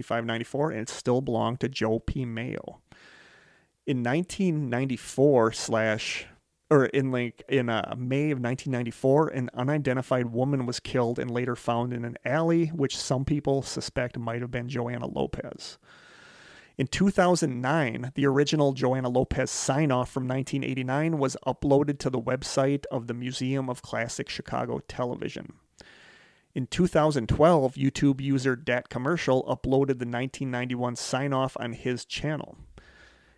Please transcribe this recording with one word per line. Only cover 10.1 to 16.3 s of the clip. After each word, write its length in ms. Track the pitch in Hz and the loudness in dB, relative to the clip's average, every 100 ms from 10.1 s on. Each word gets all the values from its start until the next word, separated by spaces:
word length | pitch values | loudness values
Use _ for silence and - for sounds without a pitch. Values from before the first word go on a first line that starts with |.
| 127 120 | 0 0
woman 320 | 117 131 139 | 0 0 0
was 160 | 120 123 | -2 -6
killed 380 | - 135 117 123 | -4 0 0 0
and 120 | 123 | -2
later 240 | 120 123 | -2 -2
found 380 | 120 - 117 123 | -2 -2 0 0
in 120 | 123 | -4
an 120 | 117 117 | -6 -6
alley, 440 | - 147 165 170 165 | -2 0 2 2 0
which 280 | 165 139 - | 0 -2 -2
some 280 | - 131 139 | -2 0 2
people 360 | 147 143 135 | 0 2 0
suspect 560 | 131 - - - 123 127 | 0 -6 -6 -4 -4 -4
might 220 | 117 120 | -6 -4
have 100 | 123 | -4
been 180 | 120 120 | -4 -4
Joanna 380 | 131 120 120 120 | -4 -4 -4 -4
Lopez. 720 | - - - - - - - _ - - - - | -2 -2 -4 -8 -12 -14 -18 _ -20 -20 -20 -20